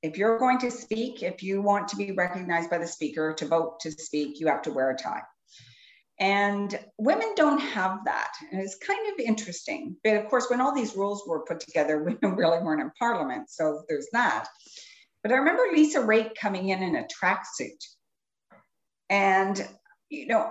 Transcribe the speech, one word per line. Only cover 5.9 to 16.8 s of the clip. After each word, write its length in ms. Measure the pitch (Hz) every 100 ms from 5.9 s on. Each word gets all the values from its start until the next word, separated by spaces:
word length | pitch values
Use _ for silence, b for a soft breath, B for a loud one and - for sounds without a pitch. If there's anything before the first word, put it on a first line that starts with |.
| B _ _
And 600 | 196 202 202 202 202 202 - -
women 360 | 220 415 453 392
don't 240 | 302 285
have 440 | - 220 190 202
that. 280 | - 57 - - 311
And 100 | 190
it's 160 | 196 -
kind 340 | - 403 427
of 80 | 392
interesting. 760 | 226 214 - 175 - - - 180
But 140 | 220 214
of 120 | 214
course, 220 | 247 233
when 100 | 247
all 140 | 269
these 220 | 285 214 190
rules 260 | 202 202 -
were 180 | 156
put 160 | - 160
together, 380 | - 165 147 151
<laughs> 40 |
women 340 | 160 - 202 185
really 220 | 165 165
weren't 220 | 175 151
in 100 | 131 -
Parliament. 500 | 240 202 143 123 -
So 360 | - 156 151 -
there's 200 | 147 143
that. 360 | 233 233 110 - - B B B B B _
But 100 | -
I 40 | 262
remember 320 | 285 349 466
Lisa 280 | 320 302 285
Raitt 340 | 226 220 220 -
coming 340 | 208 190 190
in 120 | 190